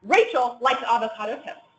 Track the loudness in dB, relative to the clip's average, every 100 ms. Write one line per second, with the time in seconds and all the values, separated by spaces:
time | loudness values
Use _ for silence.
0 | 2 4 4 2 0 0 0 0 0 0
1 | 0 -6 -8 -10 -12 -18 _